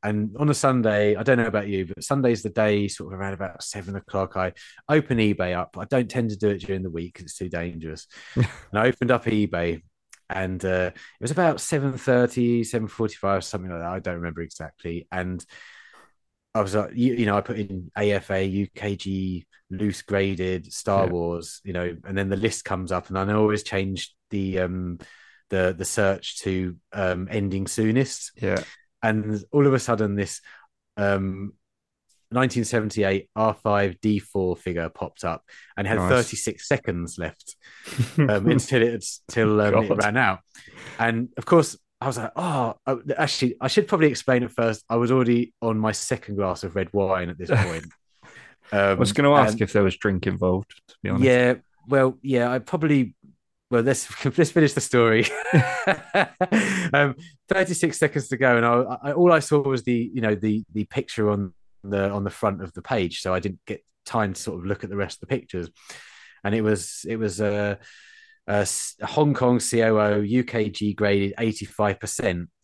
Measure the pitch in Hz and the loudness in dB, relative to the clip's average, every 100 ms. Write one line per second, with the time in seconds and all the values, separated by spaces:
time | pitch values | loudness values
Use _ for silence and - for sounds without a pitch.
0 | 104 104 104 107 147 143 139 127 110 104 | -2 -2 -4 0 0 4 2 4 2 4
1 | 104 104 113 127 113 107 101 98 90 95 | 2 2 4 2 4 0 -2 -4 -4 -8
2 | - 139 127 113 107 101 107 104 101 - | -4 0 2 0 -2 0 2 2 0 -6
3 | 80 95 98 98 95 - - 104 90 98 | -12 -8 -8 -6 -10 -10 -12 -12 -10 -10
4 | - 98 95 95 92 - - - - 151 | -6 -4 -4 -2 -4 -6 -20 -20 0 0
5 | 151 120 107 98 90 90 90 - 95 131 | 2 2 2 2 -2 -2 -6 -10 -2 0
6 | 120 131 117 101 104 101 87 95 92 82 | 0 -2 -4 0 -2 -2 -4 -6 -6 -8
7 | 87 - 87 - 92 85 85 82 80 78 | -10 -12 -18 -10 -8 -6 -8 -8 -12 -14
8 | - - - - 113 - - 104 117 123 | -16 -20 -8 -2 -2 -2 -6 0 0 0
9 | 123 123 - 107 101 87 85 82 _ _ | 0 0 2 0 0 0 -2 -4 _ _
10 | _ - _ - 95 92 95 92 90 - | _ -20 _ -6 -4 -4 -2 0 -2 -4
11 | - _ 120 151 175 131 - 151 139 127 | -20 _ -6 2 2 2 -2 -2 -2 -4
12 | - 123 120 123 120 120 113 120 110 - | 2 4 4 2 0 0 0 -4 -6 -4
13 | 110 - 98 98 95 101 92 85 85 92 | -6 -2 -2 -2 -2 -8 -8 -8 -6 -6
14 | 90 87 85 82 82 - 78 _ 85 85 | -6 -6 -8 -8 -12 -12 -16 _ -10 -10
15 | - 92 90 90 - - - - - - | -8 -6 -4 -6 -12 -20 -20 -20 -20 -20
16 | _ _ _ _ _ 110 95 104 95 - | _ _ _ _ _ -2 0 0 -2 0
17 | 123 120 110 101 - 151 101 95 87 - | 0 2 2 2 0 -6 -6 -8 -10 -2
18 | 104 101 - 95 95 95 98 - 104 101 | 0 0 -2 -2 -2 -2 -4 -6 -6 -6
19 | 98 95 95 90 - _ _ 95 104 92 | -6 -4 -4 -6 -10 _ _ -4 -4 -4
20 | - 101 98 90 92 92 - - - 98 | -2 0 0 0 -2 -4 -6 -8 0 2
21 | 92 87 85 85 80 - 101 90 87 82 | 2 0 -4 -4 -8 -16 -8 -4 -4 -6
22 | - 98 98 98 110 - - 95 90 90 | -6 -4 -2 0 -2 -2 -6 -6 -2 -4
23 | - 95 98 107 107 104 - 101 95 92 | -4 -4 0 4 4 2 -2 -4 -4 -6
24 | - _ _ 104 95 92 92 92 90 87 | -10 _ _ -4 -2 -2 -2 -4 -6 -8
25 | - - - _ _ 95 92 85 92 - | -14 -20 -20 _ _ 0 0 0 -4 0
26 | 98 98 - - - 92 92 87 _ 104 | 0 0 -6 -8 -4 -2 -4 -6 _ -4
27 | 95 90 95 113 101 98 95 - 110 117 | -2 -2 -4 -4 -2 -4 -4 -2 0 2
28 | 131 - - - 101 92 - - _ _ | 0 -4 -14 -8 -4 -4 -4 -18 _ _
29 | 113 107 107 107 - 147 143 131 - 110 | 0 0 -2 -6 -2 2 4 4 0 0
30 | 107 101 98 - - - _ _ _ - | 0 0 -4 -6 -16 -20 _ _ _ -4
31 | 101 98 95 95 101 - _ _ _ _ | 0 0 -2 -6 -10 -14 _ _ _ _
32 | _ _ _ 120 127 123 110 120 107 110 | _ _ _ 0 0 0 -2 0 -2 0
33 | 98 98 - - 110 104 110 104 101 87 | 0 0 -4 0 0 0 0 2 0 0
34 | 110 104 - 101 92 87 - 85 82 - | 0 -2 -2 -2 -2 -2 -4 -6 -6 -8
35 | 90 _ 90 80 _ - - - 104 113 | -10 _ -6 -6 _ -20 -16 -8 -2 0
36 | 90 131 120 107 - - - 135 - 87 | 4 2 2 -4 -6 -8 -4 -4 -2 -6
37 | 85 - 82 - - - - - - - | -6 -8 -8 -10 -20 -20 -20 -20 -14 -4
38 | 117 - 143 104 98 139 - 131 117 117 | -2 2 2 4 4 2 2 2 2 0
39 | - - - - 107 107 104 113 107 107 | -10 -14 -8 0 2 4 4 4 2 2
40 | 104 113 117 92 _ - - - - - | 2 2 2 0 _ -20 -20 -20 -20 -2
41 | 117 113 123 - - 170 151 - _ _ | 0 0 -4 -8 4 4 4 -4 _ _
42 | 131 113 - - 180 143 117 107 - 127 | -6 -4 -6 -6 -4 -2 -2 -4 -4 -4
43 | 143 139 151 - 127 - 131 - - 185 | -2 -2 0 0 -2 0 0 2 2 4
44 | 156 135 - 123 120 - 117 110 _ 117 | 4 2 2 2 2 0 0 0 _ 0
45 | 120 131 120 120 120 _ 117 110 110 104 | 4 4 4 4 2 _ -2 0 0 -2
46 | - 123 - 101 98 90 95 90 92 101 | -4 -6 -4 -2 -2 -2 -4 -4 -2 0
47 | 95 92 87 85 87 113 92 82 80 _ | 2 0 -2 -8 -2 0 0 -4 -10 _
48 | _ _ - - - _ _ - 139 190 | _ _ -20 -20 -20 _ _ 2 4 4
49 | 117 120 143 143 113 110 107 107 98 - | 2 4 6 6 6 2 0 4 2 2
50 | 107 95 101 92 92 92 98 - _ - | -2 0 -2 0 0 0 -4 -18 _ -10
51 | 98 101 131 123 123 127 _ _ - 139 | -4 2 6 6 4 2 _ _ 0 2
52 | 131 131 135 127 120 127 110 175 156 143 | 2 0 -2 0 2 -2 -4 -2 2 2
53 | 117 - - _ _ _ _ 120 117 131 | 2 -4 -20 _ _ _ _ 0 2 0
54 | - - 139 127 165 - 160 135 - 127 | -2 -4 -4 2 4 6 4 2 2 4
55 | 117 110 117 - - 160 117 - - - | 6 6 2 -2 2 4 4 0 -2 -2
56 | - - - - 180 220 196 190 175 143 | -2 0 0 -2 0 2 0 -2 2 4
57 | 143 127 - _ _ 190 185 175 170 147 | 2 0 -14 _ _ -2 0 0 -2 0
58 | 151 151 127 123 131 120 117 120 127 123 | 0 0 -4 2 4 6 4 4 2 -4
59 | 139 147 175 160 143 147 135 131 117 120 | -4 4 6 6 4 2 2 -2 0 0
60 | 117 131 110 104 107 107 107 107 104 - | 0 0 0 2 0 0 -2 -6 -4 -4
61 | - - 104 104 98 - _ _ 101 101 | -6 0 0 0 -2 -10 _ _ -4 0
62 | 98 101 98 - 107 98 92 - - 120 | 0 0 -4 0 -2 -2 -10 -14 -4 -2
63 | 90 - 95 92 95 95 - - _ _ | -2 -4 -2 -2 -2 -8 -10 -12 _ _
64 | - 120 104 98 - 87 90 101 98 101 | -6 -2 -2 -4 -8 -8 -4 -6 -4 -6
65 | 98 - - 135 - 92 85 _ - - | -6 -8 -6 -6 -6 -8 -8 _ -20 -20
66 | - - - - 101 110 107 104 85 - | -20 -20 -20 -8 -2 0 2 0 -2 -12
67 | - 110 110 90 104 101 104 101 - - | -8 -4 -4 -2 -2 0 -2 -4 -10 -20
68 | - - - _ - 104 98 - - - | -20 -20 -20 _ -2 0 0 -2 -8 -10
69 | 104 - 151 139 127 123 - 117 113 110 | -4 2 2 4 4 4 2 2 4 4
70 | 104 104 104 120 123 120 107 95 104 98 | 4 2 2 0 0 -2 -2 -2 -4 0
71 | 104 101 98 98 117 104 101 - 104 95 | 2 2 2 0 -2 -2 -10 0 0 0
72 | 107 - 107 90 85 _ | -6 -2 -2 -2 -6 _